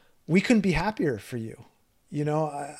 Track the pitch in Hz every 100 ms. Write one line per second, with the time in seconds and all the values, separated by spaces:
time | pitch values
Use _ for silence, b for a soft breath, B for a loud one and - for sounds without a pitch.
0 | b b - 180 - 226 190 156 190 214
1 | 160 110 - 123 110 98 - _ _ _
2 | - 147 147 151 156 143 143 147